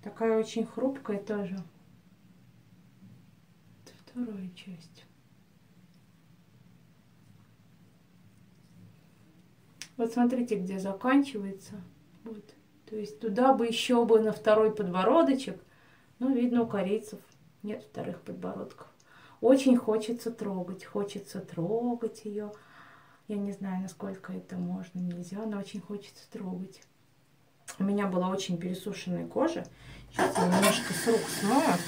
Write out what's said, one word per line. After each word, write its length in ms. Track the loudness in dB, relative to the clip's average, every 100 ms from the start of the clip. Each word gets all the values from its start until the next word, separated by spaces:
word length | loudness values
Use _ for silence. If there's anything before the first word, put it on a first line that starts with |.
Такая 380 | -14 -2 2 2
очень 260 | 0 -2 -4
хрупкая 540 | -2 -2 -2 -6 -6
тоже. 360 | -4 -4 -4 -8 -10 -18 -20 -20 -20 -20 -20 -20 -20 -20 -20 -20 -20 -20 -20 -20 -20 -20 _ _ -20 -20
Это 100 | -20 -20 -16
вторая 440 | -8 -6 -6 -10 -12
часть. 500 | -16 -16 -18 -20 -20 _ _ -20 _ _ _ -20 -20 -20 _ _ _ -20 -20 -20 -20 -20 -20 -20 -20 -20 -20 -20 -20 _ -20 -20 -20 _ _ -20 -20 -20 -20 -20 -20 -20 -20 -20 -20 -20 -20 -20 -20 -20 -20 -18 -16 -4
Вот 160 | -2
смотрите, 420 | 4 4 4 0 0
где 240 | -2 -4
заканчивается. 960 | -4 -2 4 6 6 -2 -6 -8 -12 -16 -16 -20 -20 -20
Вот. 320 | -16 -16 -18 -20 _ _ -12
То 100 | -8
есть 240 | -8 -6
туда 340 | -4 2 4
бы 140 | 4 2
ещё 380 | -2 2 4 6
бы 140 | 6
на 120 | 6
второй 420 | 0 4 6 6
подбородочек. 840 | 2 -2 2 4 6 6 2 -2 -10 -14 -20 -20 -20 _ _
Но, 100 | 0
видно, 340 | 2 4 4
у 40 | 2
корейцев 520 | 0 0 -2 -4 -16 -18 -20 -20 _
нет 220 | -10 -10
вторых 380 | -10 -10 -8 -10
подбородков. 680 | -10 -10 -8 -8 -12 -14 -20 _ _ -20 -20 0
Очень 360 | 6 8 8 6
хочется 540 | 4 0 0 -6 -6
трогать, 540 | -6 -6 -4 -6 -10 -8
хочется 540 | -6 -6 -8 -10 -12
трогать 840 | -10 -6 -2 0 0 -2 -4 -6 -8
её. 280 | -8 -8 -12 -20 -20 -20 -20 -20 -20 _
Я 80 | -6
не 160 | -4
знаю, 300 | -6 -6 -4
насколько 520 | -6 -8 -10 -10 -10
это 220 | -12 -8 -6
можно, 420 | -4 -4 -8 -6
нельзя, 460 | -6 -6 -8 -8 -6
но 140 | -6
очень 220 | -6 -10
хочется 460 | -10 -12 -12 -20 -16
трогать. 500 | -10 -8 -8 -10 -14 -20 _ _ _ _ _ _ _ -20 -2
У 60 |
меня 240 | 0 2 0
была 220 | 0 0
очень 280 | -2 -2 -4
пересушенная 680 | -4 -6 -6 -8 -4 -4 -4
кожа. 380 | 0 0 0 -10 -16 -20 -20 -12
Сейчас 260 | -2 0 2
я 80 | 4
немножко 480 | 6 4 4 -2
с 140 | -2 2
рук 120 | 2
смою. 540 | 2 -2 2 4 4 2